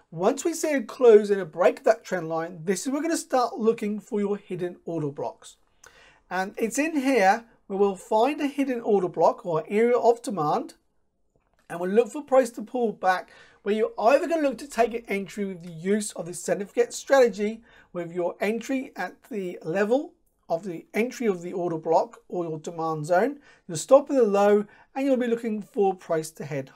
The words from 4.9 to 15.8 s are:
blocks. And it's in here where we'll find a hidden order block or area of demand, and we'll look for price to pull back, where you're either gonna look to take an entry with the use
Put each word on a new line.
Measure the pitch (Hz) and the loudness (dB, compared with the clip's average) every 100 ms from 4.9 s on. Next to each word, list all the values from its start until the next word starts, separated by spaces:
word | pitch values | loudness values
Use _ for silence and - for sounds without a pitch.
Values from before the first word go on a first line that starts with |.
| 165 147 | -6 -6
blocks. | 143 127 - - - _ _ - _ - _ - | -6 -10 -10 -20 -20 _ _ -20 _ -20 _ -8
And | 180 190 - | -6 -6 -4
it's | 226 247 | -4 -2
in | 311 311 | -2 0
here | 262 262 190 226 - _ - | 2 4 4 4 0 _ -6
where | 196 | 0
we'll | 202 190 | 0 0
find | - 214 247 302 | -2 2 2 0
a | 285 | -2
hidden | 285 277 240 | -2 -2 -2
order | 240 202 180 | 2 2 2
block | 160 165 - | 2 2 2
or | 185 160 - | -2 -4 0
area | 208 233 247 | 2 4 4
of | 226 233 | 4 2
demand, | - 190 151 185 320 - _ _ _ _ _ _ _ _ - | 0 -4 0 -2 -4 -14 _ _ _ _ _ _ _ _ -12
and | 170 | -6
we'll | 180 | 0
look | 208 240 | 2 2
for | 302 | -2
price | 294 262 254 | 2 4 4
to | - | 0
pull | 214 254 233 | -8 -2 -2
back, | - 185 185 - - - _ | 0 0 0 -2 -18 -20 _
where | 202 | -4
you're | 214 226 - | 0 -2 2
either | 214 285 302 | 4 4 4
gonna | 330 | 0
look | 285 240 | 0 -4
to | 294 | -6
take | - 233 | 0 0
an | 226 - | -2 -6
entry | 202 190 - | -6 -6 -6
with | 196 180 | -8 -8
the | 180 | -14
use | 160 | -8